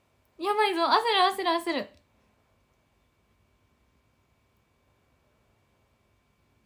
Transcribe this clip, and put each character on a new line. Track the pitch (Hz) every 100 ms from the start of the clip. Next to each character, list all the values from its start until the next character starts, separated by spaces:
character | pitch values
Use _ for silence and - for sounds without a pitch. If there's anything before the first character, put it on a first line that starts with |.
| _ _ _ -
や | 359
ば | 415 415
い |
ぞ。 | 339
焦 | 339
る、 | 349 466 403 370 381
焦 |
る、 | 349 339
焦 | 339
る。 | 285 - - _ _ _ _ _ _ _ _ _ _ _ _ _ _ _ _ _ _ _ _ _ _ _ _ _ _ _ _ _ _ _ _ _ _ _ _ _ _ _ _ _ _ _ _ _ _